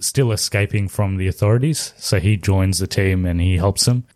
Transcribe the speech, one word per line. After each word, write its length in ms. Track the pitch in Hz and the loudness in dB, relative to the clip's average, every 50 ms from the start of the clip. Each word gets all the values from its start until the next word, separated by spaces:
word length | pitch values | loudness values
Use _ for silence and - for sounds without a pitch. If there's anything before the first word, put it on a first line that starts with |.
still 320 | - - - 135 120 117 107 | -8 -4 0 0 0 2 0
escaping 560 | 101 - - - 101 101 - - 104 101 95 | -2 -2 -2 -2 -2 0 0 0 -2 -2 -2
from 280 | - - 104 98 95 | -2 -2 -2 -2 -2
the 120 | 92 92 95 | -2 -2 -2
authorities, 640 | - - 104 104 110 120 131 160 151 - - - - | -2 0 2 2 2 2 2 0 -2 -4 -6 -10 -12
so 220 | - - - 107 95 | -12 -6 -2 -2 0
he 180 | 80 101 107 | 2 2 0
joins 420 | 90 - 101 95 95 95 95 92 - | 0 0 0 2 2 2 2 0 0
the 80 | 95 | -2
team 380 | - - 101 98 95 95 92 90 | -2 -2 0 0 2 2 0 0
and 160 | 90 87 85 | 0 0 0
he 160 | 90 90 92 | 2 2 2
helps 280 | 87 92 101 95 - - | 2 2 0 0 0 0
them. 200 | 123 123 123 123 - _ | 0 0 0 -2 -6 _